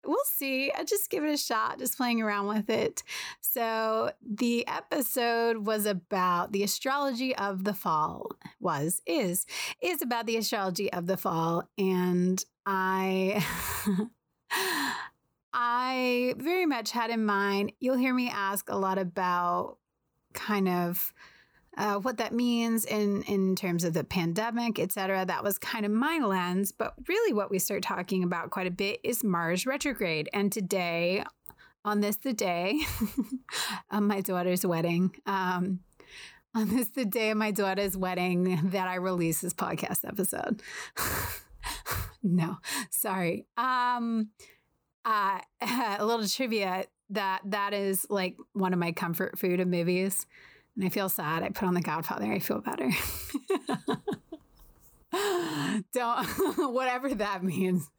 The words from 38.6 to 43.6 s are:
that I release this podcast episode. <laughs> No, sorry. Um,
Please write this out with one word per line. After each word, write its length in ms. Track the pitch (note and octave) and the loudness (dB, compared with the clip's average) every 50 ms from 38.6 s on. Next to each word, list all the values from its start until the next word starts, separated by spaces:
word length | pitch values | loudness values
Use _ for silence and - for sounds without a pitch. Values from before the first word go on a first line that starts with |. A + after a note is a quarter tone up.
| D#3+ F#3+ | 2 2
that 180 | F3+ G3 F#3 F#3 | 2 0 0 0
I 60 | F#3 | 0
release 480 | F#3 F3+ F#3+ F#3 F3 E3+ E3 D#3+ - | 0 0 0 2 2 2 2 0 0
this 120 | - F3+ - | -2 -4 -4
podcast 520 | - G3 - F#3 - - - F#3 - - | -2 -2 -2 -2 -4 -4 -4 -4 -4 -4
episode. 560 | - G3+ G3 F#3 - - - - - - - - - - - - - _ | -6 -4 -2 -2 -2 -2 -4 -2 -2 -2 -4 -4 -14 -14 -12 -14 -12 _
<laughs> 60 | - - - - - - - - - - - - - - - - - - - - - - - - _ | -6 -4 -4 -2 -2 -4 -6 -6 -10 -14 -18 -20 -12 -10 -8 -8 -8 -8 -6 -4 -4 -4 -6 -8 _
No, 340 | - F#3 E3+ F3+ E3 E3 - - - - - C#4 A3 - | 0 2 2 4 2 0 -4 -8 -8 -6 -6 -6 -6 -4
sorry. 560 | - - - G#3+ F#3 F#3+ F3+ E3 F3 G#3+ - _ _ | -4 -4 -2 -2 0 0 0 0 -2 -2 -6 _ _
Um, 760 | - | -2